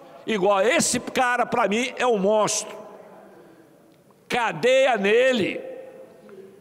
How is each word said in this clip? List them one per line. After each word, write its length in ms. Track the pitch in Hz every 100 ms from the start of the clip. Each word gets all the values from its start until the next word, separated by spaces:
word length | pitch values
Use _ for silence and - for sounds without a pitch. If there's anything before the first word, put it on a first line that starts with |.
| - - -
Igual 340 | 214 190 196
esse 400 | 208 320 - 247
cara, 440 | - - 247 247
pra 220 | 233 240 208
mim, 260 | 214 247 -
é 100 | 247
um 120 | 220
monstro. 580 | 190 214 202 - - - - - - - - - - - - _ _ _ _ _ -
Cadeia 680 | 240 220 165 226 262 269 226
nele. 640 | 196 226 262 254 160 - - - - - - - 208 190 - -